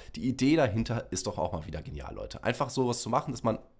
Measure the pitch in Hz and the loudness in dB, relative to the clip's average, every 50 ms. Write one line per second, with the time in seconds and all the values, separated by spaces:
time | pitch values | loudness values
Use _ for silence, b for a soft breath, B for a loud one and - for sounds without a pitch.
0 | B B B - 101 131 123 - 127 139 156 160 143 110 95 110 117 - 113 120 | B B B -4 -2 0 0 4 4 6 6 6 6 4 4 2 0 0 0 -4
1 | - - 92 87 - 107 90 - 78 87 90 82 78 98 78 78 78 - - - | -4 -4 -4 -2 -2 -2 -2 0 -2 -2 -2 -4 -6 -6 -8 -8 -8 -8 -8 -10
2 | - - - - 104 - - - - - - - 139 120 117 139 127 120 117 - | -8 -10 -8 -10 -10 -10 -8 -4 -2 -2 0 0 0 -2 2 2 2 2 2 0
3 | - 110 120 143 - - 120 110 - 120 - - - - _ _ | 0 2 2 0 0 0 -4 -2 0 0 0 0 -4 -14 _ _